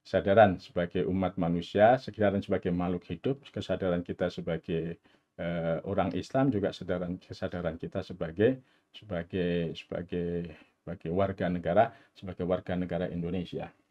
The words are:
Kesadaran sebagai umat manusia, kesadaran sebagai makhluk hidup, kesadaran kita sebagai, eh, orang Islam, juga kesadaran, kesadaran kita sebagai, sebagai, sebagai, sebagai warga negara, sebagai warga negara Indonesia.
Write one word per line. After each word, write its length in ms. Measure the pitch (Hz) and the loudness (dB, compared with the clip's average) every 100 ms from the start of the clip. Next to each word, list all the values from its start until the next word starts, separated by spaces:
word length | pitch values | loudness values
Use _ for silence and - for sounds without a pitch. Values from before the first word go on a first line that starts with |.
Kesadaran 560 | - 95 90 98 104 90 | 0 0 4 8 8 6
sebagai 480 | - - 87 92 - | -4 -4 -2 0 0
umat 300 | 95 92 92 | 0 0 0
manusia, 640 | 85 87 85 98 110 127 | 0 0 0 6 6 6
kesadaran 400 | - 107 101 98 | 0 0 2 2
sebagai 320 | 101 92 95 | 0 -2 0
makhluk 320 | 87 87 90 | 0 0 -2
hidup, 320 | - 87 120 135 - | -6 -6 -4 -4 -6
kesadaran 480 | - 98 90 95 87 | -10 -4 -2 0 0
kita 320 | 87 92 87 | -2 -2 -2
sebagai, 640 | - 87 82 - 82 82 85 _ _ _ - | -2 -6 -6 -2 -4 -4 -8 _ _ _ -8
eh, 420 | 87 85 82 82 | -6 -2 -2 -2
orang 240 | - 101 92 90 | -2 0 0 -2
Islam, 320 | - 135 139 | -2 2 2
juga 240 | 107 92 | 2 -2
kesadaran, 480 | - 87 90 90 90 | -4 -6 -4 -4 -8
kesadaran 560 | - - 95 90 87 82 | -10 -8 -6 -4 -4 -4
kita 240 | 87 95 | -6 -8
sebagai, 640 | 90 90 82 82 110 131 _ _ _ - | -8 -8 -8 2 2 2 _ _ _ -20
sebagai, 800 | 107 90 85 98 87 87 82 78 | -8 -6 -4 -2 0 0 -2 -6
sebagai, 800 | - 85 87 90 87 87 85 - - _ | -8 -8 -6 -4 -2 -4 -6 -12 -20 _
sebagai 300 | - 85 82 | -14 -10 -4
warga 340 | 87 98 95 90 | 0 0 0 -2
negara, 400 | 90 82 92 113 - _ - | -2 0 4 4 0 _ -18
sebagai 320 | 95 87 87 | -14 -8 -2
warga 320 | 92 - 90 | -2 -2 -4
negara 320 | 90 85 90 | -4 -4 -4
Indonesia. 560 | 85 85 90 85 - 80 _ _ | -4 -4 -4 -6 -8 -10 _ _